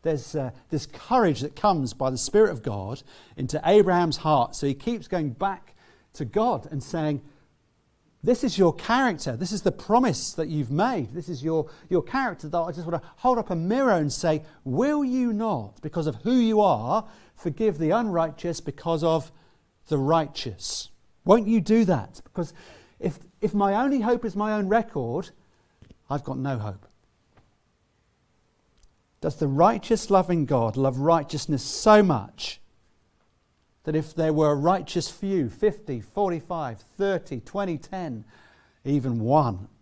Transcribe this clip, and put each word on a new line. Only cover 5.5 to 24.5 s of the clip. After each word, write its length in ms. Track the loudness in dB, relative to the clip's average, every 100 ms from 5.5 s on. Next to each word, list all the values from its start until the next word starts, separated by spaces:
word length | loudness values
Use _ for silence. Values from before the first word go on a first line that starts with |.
| -6 -14 _ _ _ _
to 100 | -12
God 460 | -4 0 0 0 -4
and 100 | -10
saying, 400 | -6 -4 -2 -4 -8 _ _ _ _ _ _ _ _ _
"This 220 | 0 0 0
is 120 | 4
your 140 | 2
character. 600 | 2 0 2 2 -2 -6 -6
This 160 | -6
is 120 | -2
the 100 | -2
promise 580 | -4 0 2 2 -2 -6
that 160 | -6 -4
you've 240 | -4 -2
made. 420 | 0 0 -2 -6
This 140 | -10 -10
is 160 | -8
your, 260 | -4 -2 -4 -12 -2
your 120 | -2
character 460 | 0 -4 -4 -6 -4
that 100 | -4
I 140 | -4
just 160 | -6 -6
want 160 | -6
to 60 | -6 _
hold 200 | 0 2
up 120 | 0
a 60 | -2
mirror 400 | 0 2 4 2
and 180 | 2
say, 320 | 0 0 -2 -4 -14
'Will 400 | -4 0 2 0
you 300 | 0 0 0
not, 480 | -2 -2 -4 -6 -12
because 260 | -6 -4 -4
of 80 | -2
who 120 | 0 2
you 260 | 4 4
are, 440 | 4 2 0 -2 -2 -20 -20 -8
forgive 420 | -8 0 0 0
the 140 | 0
unrighteous 680 | 2 0 0 -2 -4 -8 -6
because 420 | -8 -8 -2 0
of 300 | 2 0 -2 -18 _ _ _ _ -4
the 100 | -2
righteous? 960 | 2 2 0 -8 -10 -10 -10 -10 -12 -20 _ _ 4
Won't 220 | 4 6
you 120 | 2
do 240 | 4 4 4
that?'" 360 | 2 -2 -16
Because 300 | -14 -8 -8 -10 -20 -20 _ _
if, 200 | -6 -6 -18 _
if 140 | -4
my 220 | 0 0 2
only 260 | 0 0
hope 240 | 0 0 -2
is 100 | -4
my 160 | -2